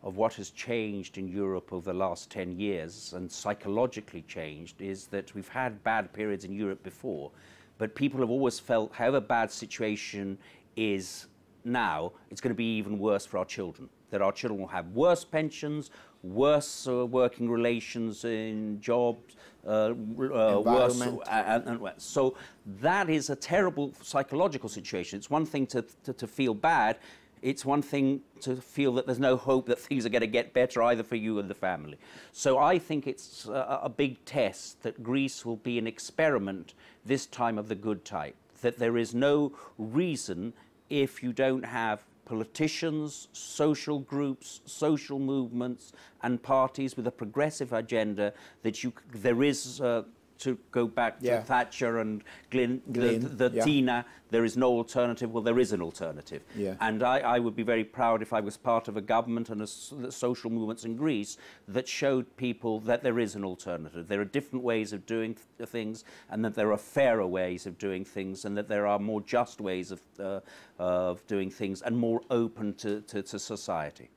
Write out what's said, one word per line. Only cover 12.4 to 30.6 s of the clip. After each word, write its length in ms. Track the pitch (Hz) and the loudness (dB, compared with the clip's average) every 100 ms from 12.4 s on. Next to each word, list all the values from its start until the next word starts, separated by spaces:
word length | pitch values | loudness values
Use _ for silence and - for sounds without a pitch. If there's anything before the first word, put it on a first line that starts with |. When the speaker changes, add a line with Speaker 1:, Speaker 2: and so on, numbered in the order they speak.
Speaker 1:
gonna 140 | 131 | -4
be 220 | 110 113 110 | -2 0 -2
even 220 | 101 104 | -2 0
worse 260 | 104 101 | 2 2
for 140 | - 98 | 0 -4
our 80 | 92 | -4
children. 420 | - 92 80 - _ _ | -4 -8 -8 -18 _ _
That 120 | 101 | 0
our 100 | 98 | 0
children 280 | - - 104 | 0 -4 -4
will 80 | 92 | -4
have 200 | 92 85 | -6 -6
worse 360 | 104 165 170 | 2 4 4
pensions, 680 | - 156 156 151 151 151 139 - - _ | 0 -2 -2 -4 -6 -6 -8 -16 -20 _
worse, 640 | 92 98 139 147 143 - 131 | -8 4 6 6 2 -8 -2
uh, 200 | 123 123 | 0 2
working 440 | 127 123 - 120 | 4 4 2 0
relations 720 | 117 120 120 - 120 113 101 | 2 2 0 -2 -4 -4 -4
in 560 | 117 110 110 107 107 104 | -4 -2 -4 -4 -4 -6
jobs, 540 | 104 120 120 117 - - - - - | 2 4 4 0 -10 -20 -20 -14 0
uh, 40 | |
r-, 640 | 107 110 120 107 113 131 | 2 2 0 -6 -4 -2
uh, 280 | 123 110 101 | 4 4 6
worse, 340 | 113 120 123 | 6 6 6
Speaker 2:
Environment. 280 | 123 123 123 - | 4 -2 -4 -2
Speaker 1:
uh, 40 | 110 98 | 0 2
and, 200 | 113 - | 2 0
and, 140 | 117 | -6
well, 140 | 101 - | -6 -10
so 400 | - 147 131 131 - - - 98 | -4 2 2 0 -16 -18 -14 -2
that 300 | 139 190 180 | 2 2 4
is 200 | 160 135 | 2 0
a 60 | 135 | -6
terrible 560 | - 175 190 143 143 - | 0 2 2 0 -6 -6
psychological 680 | - 139 139 139 185 143 110 | -4 -2 0 2 2 0 -8
situation. 500 | 104 - 101 87 98 | -10 -6 -6 -4 -8
It's 100 | - | -2
one 160 | 147 | 0
thing 220 | 156 151 131 | 0 0 0
to, 180 | 123 113 - | -2 -4 -12
to, 80 | - | -10
to 140 | 127 113 | -8 -8
feel 260 | - 131 | 0 0
bad. 440 | 107 156 165 110 113 - - - - | 2 4 4 4 2 -6 -20 -20 -6
It's 220 | 127 135 | -4 -2
one 180 | 131 143 | 0 0
thing 380 | 143 143 135 139 - - | 0 2 2 2 -4 -10
to 120 | - | -6
feel 380 | 127 - - 139 | -6 -6 0 2
that 120 | 123 131 | 2 0
there's 120 | 123 | 2
no 180 | 135 127 | 4 4
hope 300 | 131 131 120 | 4 2 2
that 140 | 120 | -2
things 260 | - 139 113 | 0 -2 0
are 20 | |
gonna 200 | 117 110 | 0 2
get 260 | 117 117 | 0 0
better 300 | - | 2